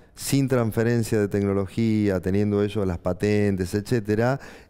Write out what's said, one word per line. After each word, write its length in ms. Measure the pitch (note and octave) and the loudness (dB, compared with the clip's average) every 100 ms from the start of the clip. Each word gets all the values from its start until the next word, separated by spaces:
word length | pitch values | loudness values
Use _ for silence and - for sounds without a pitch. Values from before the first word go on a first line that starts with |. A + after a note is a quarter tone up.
| - | -20
sin 320 | - - C3+ C3 | -12 -2 0 2
transferencia 720 | C3 A2+ G#2+ A2+ A#2+ A2 A2 | 2 0 0 2 0 0 0
de 80 | G2+ | 2
tecnología, 960 | G2+ G2+ G2 G2 - A2+ G#2+ G#2 F#2 | 2 0 0 -2 -2 0 2 2 0
teniendo 420 | F#2 G2 G#2 G2+ | 0 0 2 2
ellos 240 | G#2 G#2+ F#2+ | 0 -2 -2
las 120 | F2 | -2
patentes, 760 | F2+ F2+ G#2 G#2 G#2 G2 F2+ | -4 -2 0 2 2 0 -2
etcétera, 640 | G#2 G2+ B2 G#2 G#2+ A#2+ C#3 - - | -4 -2 -2 0 0 0 -2 -8 -20